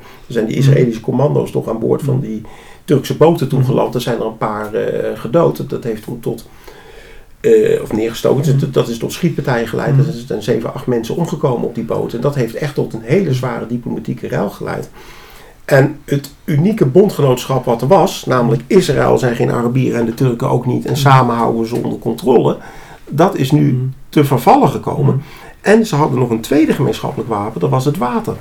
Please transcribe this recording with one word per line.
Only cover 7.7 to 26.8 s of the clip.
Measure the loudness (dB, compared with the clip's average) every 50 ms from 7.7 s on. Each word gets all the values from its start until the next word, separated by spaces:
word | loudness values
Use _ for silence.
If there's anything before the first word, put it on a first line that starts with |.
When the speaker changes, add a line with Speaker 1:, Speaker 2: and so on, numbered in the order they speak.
| 2 0
Speaker 1:
of | -2 -4 -2
neergestoken. | -2 -2 -4 -4 -2 0 2 2 2 2 2
Speaker 2:
Hmm. | 2 2
Speaker 1:
Dat, | 0 0 0
dat | 0 0 0
is | -4 -6
tot | -6 -8 -4
schietpartijen | -2 -2 -2 -2 -2 -4 -2 -2 -2 -2 -4
geleid. | -4 -4 -2 2 2
Speaker 2:
Hmm. | 2
Speaker 1:
Er | 2 2 -2 -6 -8 -8
zijn | -8 -4 -2
zeven, | -2 -2 -2 -2 -4 -8
acht | -6 -4 -2
mensen | -2 -2 -2 -4 -4
omgekomen | -4 -4 -4 -4 -2 -2 -2 0 -2 -4 -4
op | -4
die | -6 -6
boot. | -4 -4 -4 -4 -4 -6
En | -4
dat | -2 -2 0
heeft | 0 -2 -4 -4
echt | -6 -6 -4 -4
tot | -4 -4 -4 -6
een | -10 -4
hele | -2 0 0 2 0 0
zware | 0 -2 -4 -4 -6 -6 -6
diplomatieke | -6 -6 -6 -6 -8 -6 -6 -6 -8 -6 -6 -6
ruil | -4 -4 -4 -4
geleid. | -6 -8 -8 -8 -8 -8 -8 -10 -14 -20 -20 -20 -20 -20 -20 -20 -20 -20 -20 -20 -20 -18 -2
En | 2 4 4 4 4 0 -6 -6
het | -4 -4 -4 -4 -6 -14 -12 -6
unieke | -2 0 2 2 2 2 2 2
bondgenootschap | 4 6 4 4 4 2 2 2 2 2 0 0 -2 -2 -2 0
wat | 0 -2 0
er | 2 4
was, | 4 4 4 2 0 -4 -4
namelijk | -2 0 2 2 2 0 0 0 4
Israël | 4 4 4 4 2 2 2 2 2 2
zijn | 2 0 0
geen | 0 0 0
Arabieren | 0 0 0 0 0 0 0 0 0 0
en | -2
de | -2 0
Turken | 0 0 0 0 0 0 0
ook | 0 0 0
niet, | 0 -2 -2 -2
en | -2 -2
Speaker 2:
Hmm. | 0
Speaker 1:
samenhouden | 4 6 6 6 6 4 2 0 0 0 0 -2 -2 -2
zonder | -4 -4 -4 -4 -6 -4
controle, | -4 -6 -6 -2 0 4 4 4 4 2 0 -2 -8 -14 -18 -18 -20 -20 -20 -20 -14 -6
dat | 0 2 2 2 2
is | 0 0 2
nu | 2 4 4 2
Speaker 2:
Hmm. | 2 0 -2 -4 -6 -10 -14 -2
Speaker 1:
te | 0 2 2
vervallen | 2 2 2 4 4 4 6 4 2
gekomen. | 0 -2 -4 -4 -2 0 2 2 2
Speaker 2:
Hmm. | 0 -4 -6 -14 -20 -20 -20 -20 -4
Speaker 1:
En | 2 4 4 4 4
ze | 2 2
hadden | 2 2 2 2 0
nog | 0 0
een | 0 -2
tweede | -2 2 2 4 4 4 2
gemeenschappelijk | 2